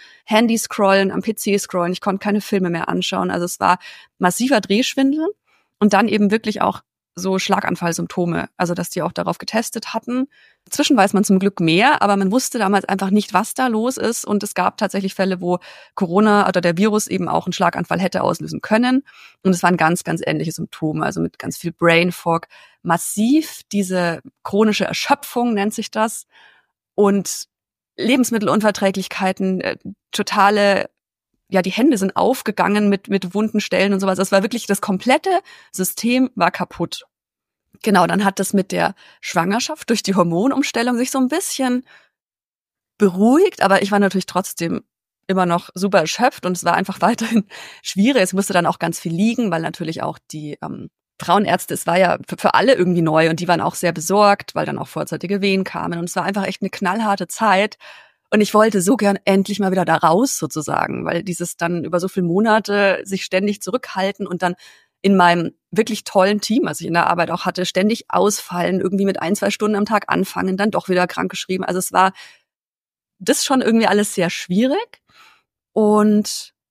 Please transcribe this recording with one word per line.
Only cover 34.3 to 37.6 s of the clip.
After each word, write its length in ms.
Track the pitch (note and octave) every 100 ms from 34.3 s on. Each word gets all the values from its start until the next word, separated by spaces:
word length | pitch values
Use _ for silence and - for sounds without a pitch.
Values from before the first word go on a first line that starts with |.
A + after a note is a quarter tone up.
war 100 | G3
wirklich, 240 | G3+ A#3 -
das 140 | G3
komplette 600 | - F#3 A#3+ D4 F#4+ F4+ - - _
System 580 | - F#3 - A#3 B3+ B3+
war 160 | - F3
kaputt. 540 | - F3 - E3+ - - _ _ _ _ _